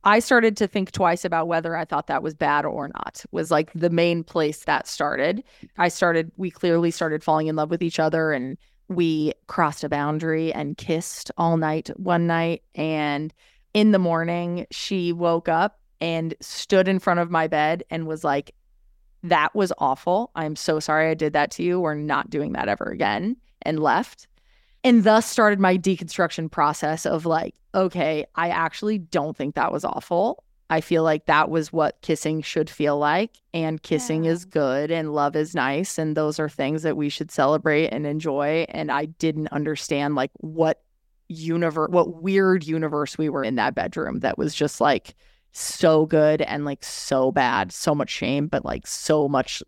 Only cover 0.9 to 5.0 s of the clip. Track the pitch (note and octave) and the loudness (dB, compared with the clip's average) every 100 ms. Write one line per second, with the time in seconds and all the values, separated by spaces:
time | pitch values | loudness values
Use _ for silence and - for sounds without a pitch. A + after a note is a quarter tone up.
0.9 | - F3+ F3 F3+ E3 E3 E3 E3 E3 D#3+ | 0 0 0 -2 -2 0 -2 -2 -6 -4
1.9 | C#3+ - C3+ D#3 D3+ D3+ D3 - - C#3+ | -4 -2 -4 -4 -2 0 2 0 -6 -8
2.9 | - - - - E3+ D#3+ D#3 D#3+ E3 E3+ | -10 -12 -14 -8 -6 2 2 2 0 2
3.9 | E3 E3+ E3+ E3 E3+ D3+ D#3 - C#3+ - | 4 2 2 -2 -2 -2 -2 -2 -2 -2
4.9 | - | -4